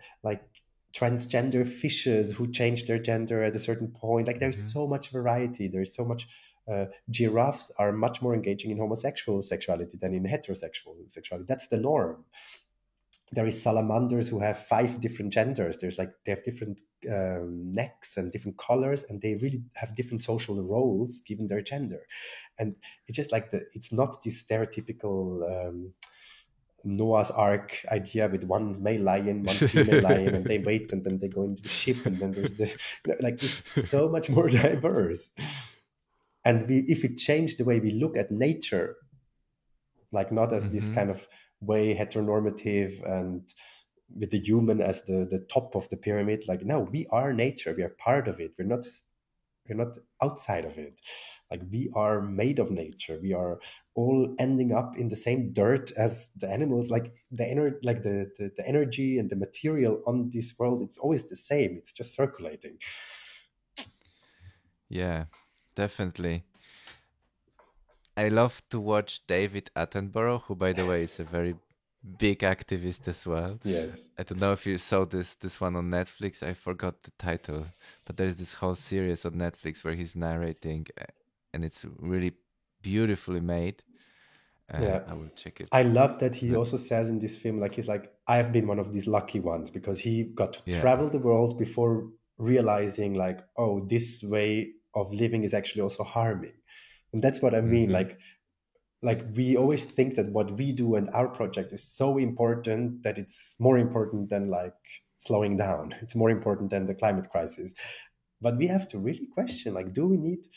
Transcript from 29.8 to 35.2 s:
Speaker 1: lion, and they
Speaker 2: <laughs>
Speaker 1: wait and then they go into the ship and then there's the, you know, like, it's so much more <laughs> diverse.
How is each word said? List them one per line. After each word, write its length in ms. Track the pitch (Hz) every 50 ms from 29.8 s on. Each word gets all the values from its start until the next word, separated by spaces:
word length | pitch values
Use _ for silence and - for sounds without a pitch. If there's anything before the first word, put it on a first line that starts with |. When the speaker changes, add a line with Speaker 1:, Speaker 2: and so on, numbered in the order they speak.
| 139 - 156 143
Speaker 1:
lion, 340 | 104 92 101 - 95 98 -
and 120 | 92 92
they 120 | - 110 104
Speaker 2:
<laughs> 120 | 92 104
Speaker 1:
wait 220 | 107 110 104 - 107
and 120 | 95 95
then 140 | 98 95 92
they 100 | 98 95
go 140 | 92 95 98
into 200 | 98 101 98 -
the 60 | -
ship 380 | - - - 131 123 120 -
and 120 | - 95 92
then 140 | 98 95 95
there's 220 | 98 98 - -
the, 120 | 104 107 104
you 440 | - - - - - - - - -
know, 40 | -
like, 220 | 131 120 120 120 139
it's 200 | 131 - - -
so 440 | - - 143 117 - - 139 151 160
much 220 | 160 165 156 -
more 180 | 131 139 170 -
<laughs> 120 | 123 117 -
diverse. 680 | 151 160 139 135 170 196 - 98 82 82 -